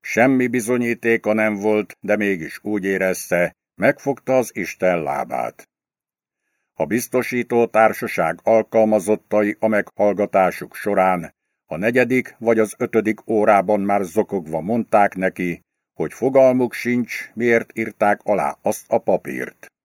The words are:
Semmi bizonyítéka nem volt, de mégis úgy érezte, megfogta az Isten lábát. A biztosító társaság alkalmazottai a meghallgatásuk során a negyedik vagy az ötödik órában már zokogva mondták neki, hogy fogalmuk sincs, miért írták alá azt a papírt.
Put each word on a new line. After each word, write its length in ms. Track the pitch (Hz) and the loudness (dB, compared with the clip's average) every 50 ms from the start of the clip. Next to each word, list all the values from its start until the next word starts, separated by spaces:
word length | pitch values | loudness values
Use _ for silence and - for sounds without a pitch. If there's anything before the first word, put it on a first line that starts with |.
Semmi 460 | _ - - 104 120 135 135 127 123 | _ -4 0 2 2 4 4 2 0
bizonyítéka 840 | 123 117 127 107 110 127 120 120 117 117 - - 117 117 110 - 104 107 | 0 -2 -4 -2 -2 -2 -2 0 -2 -4 -2 0 0 0 0 0 -2 0
nem 220 | 110 107 107 107 | 0 0 -2 -2
volt, 420 | 98 101 107 107 107 101 _ - _ | -2 0 0 0 0 -2 _ -12 _
de 160 | - 98 104 | -2 -2 0
mégis 440 | 104 104 101 98 82 78 71 - - _ | 0 0 -2 -2 -2 -6 -12 -14 -12 _
úgy 220 | 101 107 104 90 | -6 -6 -4 -2
érezte, 640 | 98 98 92 95 95 90 - - - 90 87 87 85 _ _ _ _ _ | -2 -2 0 0 -2 -2 -4 -4 -2 0 0 0 -2 _ _ _ _ _
megfogta 640 | - 92 123 - - - 139 135 - _ - 131 | -2 0 0 0 0 -6 -6 -6 -6 _ 0 0
az 180 | 131 117 - _ | 0 0 -2 _
Isten 480 | 110 92 - - _ 95 92 90 85 78 | -10 -10 -10 -6 _ 0 0 0 0 -2
lábát. 640 | 69 69 71 62 - - 62 60 58 - - - _ _ _ _ _ _ _ _ _ _ _ _ _ _ _ _ _ _ _ _ _ _ | -4 -6 -6 -6 -6 -6 -6 -6 -8 -10 -14 -20 _ _ _ _ _ _ _ _ _ _ _ _ _ _ _ _ _ _ _ _ _ _
A 120 | - 80 | -8 -4
biztosító 840 | 73 98 123 120 - - 127 117 - 131 123 117 _ 120 120 117 | -2 -2 -4 -4 -2 -4 -4 -4 -2 -4 -6 -4 _ 2 2 2
társaság 720 | 110 - 107 110 110 104 - 127 110 - - 85 80 82 87 _ | 2 4 2 4 4 2 -2 -8 -8 -4 -2 -2 -2 -4 -4 _
alkalmazottai 1120 | 107 113 113 107 _ - 113 110 110 107 107 87 104 107 - _ _ - 104 107 104 - _ | 2 2 2 0 _ 2 2 2 4 2 0 0 0 -4 -4 _ _ 0 0 0 0 -2 _
a 80 | - | -2
meghallgatásuk 1080 | 110 110 104 98 - _ - 104 104 98 92 104 - - 98 92 90 85 - - - - | 0 0 -2 -4 -4 _ 0 0 0 2 0 -4 0 2 2 2 2 0 -6 -14 -16 -14
során 580 | - - 107 101 95 92 95 92 90 82 78 _ _ _ _ _ _ _ | -8 -6 -2 0 2 2 2 0 -2 -6 -12 _ _ _ _ _ _ _
a 100 | _ 80 | _ -10
negyedik 600 | 80 95 117 120 127 123 117 127 127 120 - - _ | -4 -4 0 2 2 2 2 0 -2 -2 -4 -14 _
vagy 200 | 113 113 117 110 | 0 2 2 2
az 160 | 110 101 - | 2 0 -2
ötödik 520 | _ 123 - - 113 104 107 107 - - - | _ -6 0 0 0 0 0 -4 -4 -4 -2
órában 520 | 113 107 104 107 104 98 92 95 107 104 | 0 2 4 6 4 4 4 2 0 0
már 220 | 98 101 101 101 98 | 0 0 0 0 -2
zokogva 580 | 85 76 107 101 - 101 95 80 78 80 80 | 0 0 -2 -2 0 -4 -8 -6 -6 -8 -6
mondták 540 | 78 95 117 117 107 _ - 104 101 98 - | -4 -4 -4 -4 -2 _ 4 4 4 4 0
neki, 460 | 90 92 92 - - 92 87 82 - _ _ _ _ _ _ _ | -2 -4 -4 -2 -2 -6 -6 -6 -8 _ _ _ _ _ _ _
hogy 200 | - 85 76 - | -6 -6 -6 -4
fogalmuk 600 | - 113 135 131 135 131 131 127 127 123 120 - | -4 -4 2 4 6 6 6 4 2 0 -2 -2
sincs, 580 | - - 120 123 123 117 - - - - - _ | -6 -4 -2 0 0 -2 -4 -8 -12 -12 -12 _
miért 440 | 110 117 120 117 113 113 _ - | -2 2 2 2 2 2 _ -8
írták 420 | - 113 110 - _ 107 104 104 - _ | -8 -8 -8 -2 _ 2 2 2 0 _
alá 340 | - 104 92 76 71 - _ | -2 0 0 0 -4 -4 _
azt 240 | _ 98 110 - - _ | _ -4 -4 -4 -4 _
a 60 | - | -2
papírt. 720 | 113 _ - 98 87 _ - 67 64 62 - _ _ - - _ _ _ | -2 _ 0 0 0 _ -6 -8 -8 -8 -10 _ _ -20 -20 _ _ _